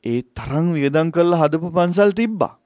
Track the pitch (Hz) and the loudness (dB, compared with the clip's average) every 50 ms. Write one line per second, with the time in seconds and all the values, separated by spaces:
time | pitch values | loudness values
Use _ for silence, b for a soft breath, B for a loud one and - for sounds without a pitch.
0 | _ 120 117 123 123 _ _ - 113 - 135 151 165 175 170 151 139 139 139 156 | _ -2 -4 -4 -4 _ _ -14 -10 -6 -2 -2 0 0 0 0 0 0 2 2
1 | 160 165 156 175 170 175 175 165 156 147 151 160 165 180 165 180 175 175 175 190 | 0 0 0 0 0 2 2 2 2 2 2 -2 -4 -2 0 0 0 2 2 4
2 | 202 208 190 202 233 226 220 185 131 - - _ _ | 2 2 2 0 -2 -4 -2 -2 -4 -4 -4 _ _